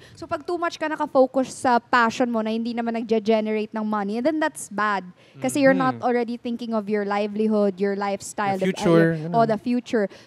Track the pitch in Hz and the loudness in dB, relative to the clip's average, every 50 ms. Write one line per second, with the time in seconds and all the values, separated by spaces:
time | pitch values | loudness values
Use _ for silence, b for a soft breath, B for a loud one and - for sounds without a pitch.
0 | B B B B 330 - 339 339 285 - 349 339 339 339 330 - 320 311 311 302 | B B B B -12 -10 -8 -8 -6 -6 -4 -4 -4 -4 -4 -4 -6 -6 -4 -4
1 | 302 277 - 277 262 254 - 269 262 254 - - - 269 240 240 - _ - 247 | -4 0 4 4 4 4 2 -2 -4 -4 -4 -4 0 2 2 2 2 _ 2 4
2 | 233 226 226 - 262 240 240 226 220 220 220 226 226 233 233 233 233 233 226 226 | 4 4 2 0 -2 0 0 -2 -2 -2 -2 -4 -4 -4 -4 -4 -4 -4 -4 -4
3 | 226 208 226 226 214 208 226 220 214 214 214 220 214 214 - 220 220 214 214 208 | -2 0 0 0 2 2 2 2 2 0 -2 -2 -4 -4 -6 -6 -4 -4 -2 -2
4 | 202 196 208 233 247 302 320 311 320 311 - - - - 208 202 208 214 202 196 | -2 -4 -4 -2 0 0 0 0 0 -2 -4 -6 -14 -10 -6 -2 -2 0 -2 -2
5 | 185 180 - b b b b b - 262 247 294 277 269 269 269 262 254 254 233 | -4 -8 -14 b b b b b -4 -2 0 4 6 6 6 4 2 0 -2 -2
6 | 220 254 240 240 240 220 240 233 - 247 233 233 247 226 226 220 202 196 214 208 | -2 0 0 0 -2 -2 -6 -6 -6 -6 -6 -6 -6 -4 -4 -4 -2 -2 -2 -2
7 | 202 196 202 202 208 214 202 214 214 220 220 208 208 202 190 180 196 202 196 196 | -2 -2 -2 -2 -2 -2 -2 -2 0 2 2 2 2 2 0 0 -2 -2 -2 -2
8 | 202 202 196 202 - - - - 208 202 196 190 190 185 185 - - 170 170 165 | -2 -4 -4 -6 -8 -8 -6 -4 -2 -2 0 0 0 -2 -2 0 2 4 6 6
9 | 165 165 165 160 151 165 175 233 226 220 220 208 - 254 240 247 233 - - 226 | 6 4 2 -2 -4 -2 2 2 4 4 2 0 -2 -2 -2 -4 -2 -2 -2 0
10 | 202 190 B B B | 0 -2 B B B